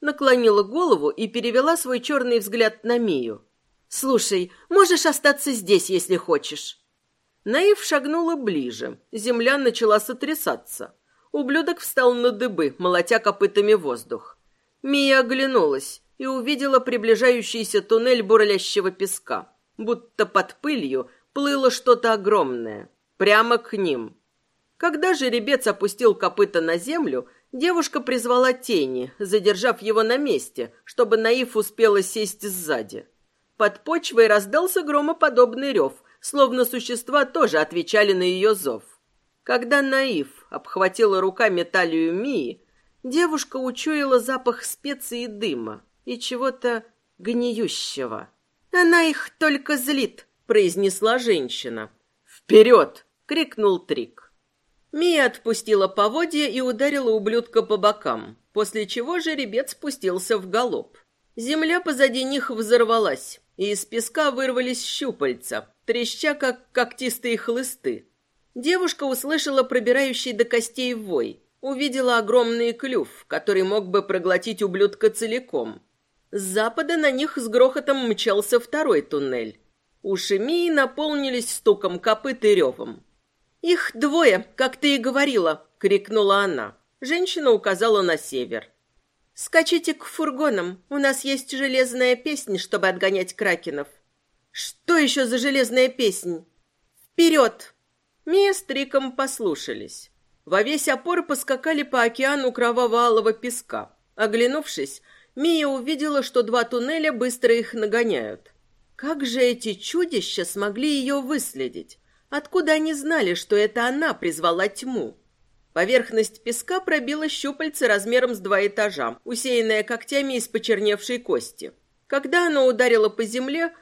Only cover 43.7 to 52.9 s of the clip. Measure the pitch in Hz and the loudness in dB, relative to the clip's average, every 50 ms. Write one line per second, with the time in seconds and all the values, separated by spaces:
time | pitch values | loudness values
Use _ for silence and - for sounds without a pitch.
43.7 | 247 - - 311 311 294 285 269 254 247 233 247 269 262 262 247 233 - - - | -6 -6 -4 -2 -2 0 0 2 2 2 2 0 -4 -4 -2 -2 -4 -4 -6 -12
44.7 | - - - 285 277 269 - - 240 240 240 233 208 202 214 196 143 120 113 110 | -12 -10 -10 -10 -10 -10 -10 -10 -10 -10 -10 -10 -8 -6 -4 -4 -4 -4 -6 -10
45.7 | 107 - _ _ _ _ - 247 247 233 - - 254 240 262 262 254 262 - 247 | -12 -14 _ _ _ _ -12 -12 -10 -8 -8 -8 -6 -4 -4 -4 -4 -2 -4 -4
46.7 | 240 220 220 _ _ _ _ _ _ - 180 208 233 240 240 240 226 220 226 165 | -4 -4 -6 _ _ _ _ _ _ -12 -6 -4 -4 -2 -2 -2 -2 -2 -4 -4
47.7 | - - - - - 143 131 117 110 107 - - _ _ _ _ _ _ _ _ | -4 -6 -8 -8 -8 -8 -8 -8 -8 -10 -14 -16 _ _ _ _ _ _ _ _
48.7 | - 359 359 330 339 339 330 320 285 - - - - - 320 311 285 277 277 - | 2 4 6 6 6 6 4 4 0 -2 -6 -10 -6 -2 0 0 0 0 -2 -2
49.7 | 302 269 247 269 294 269 240 - - - - _ _ _ _ - 226 214 196 175 | -4 -2 -2 -2 -2 0 0 -2 -4 -8 -20 _ _ _ _ 2 4 4 4 4
50.7 | 175 185 202 196 190 - 208 220 240 254 240 233 202 160 131 120 - - - 127 | 2 2 0 0 0 0 0 0 0 0 2 2 0 0 0 -4 -8 -8 -10 -8
51.7 | 117 110 110 - _ _ _ _ _ _ _ _ - - _ - - 214 214 240 | -8 -10 -10 -12 _ _ _ _ _ _ _ _ -20 -14 _ 8 10 10 10 10
52.7 | 247 196 147 - | 10 8 6 6